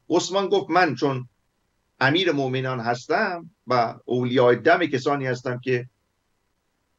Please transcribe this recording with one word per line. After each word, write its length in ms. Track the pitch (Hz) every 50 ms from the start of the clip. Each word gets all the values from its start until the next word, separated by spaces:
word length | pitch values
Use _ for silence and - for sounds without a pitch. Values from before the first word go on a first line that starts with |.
| _ _
عثمان 400 | 151 175 170 - 180 196 196 180
گفت: 200 | 202 190 - -
"من 260 | 160 180 180 160 123
چون 340 | 110 151 139 135 127 127 - _ _ _ _ _ _ _ _ _ _ _ _ _ _
امیر 320 | 127 135 147 349 370 240
مؤمنان 480 | 151 143 139 127 127 131 131 131 131 120
هستم 720 | 113 - 254 - - - 330 - 220 196 180 170 165 - _ _ _ 117
و 320 | 127 123 113 117 120 - -
اولیاء 500 | - 120 127 123 123 123 131 123 123 123
دم 300 | 117 107 - 139 - 175
کسانی 400 | 143 135 127 131 147 143 139 135
هستم 340 | 131 123 123 - 131 123 123
که 300 | - 131 127 123 123 131 _ _ _ _ _ _ _ _ _ _ _ _ _ _ _ _ _ _ _ _ _